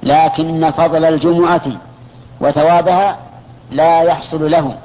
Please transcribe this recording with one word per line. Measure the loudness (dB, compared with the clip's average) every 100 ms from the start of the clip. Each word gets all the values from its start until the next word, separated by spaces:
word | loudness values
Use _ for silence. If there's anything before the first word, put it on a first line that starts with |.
لكن | 2 2 2 0 -4 -2 -2
فضل | 0 0 2
الجمعة | 0 0 0 0 2 0 -2 -10 -14 -20 -20 -20 -20 -6
وثوابها | -4 0 2 2 2 0 0 -4 -14 -20 -20 -20 -12
لا | 0 2 4
يحصل | 2 0 -4 -4 0
له. | 0 0 -8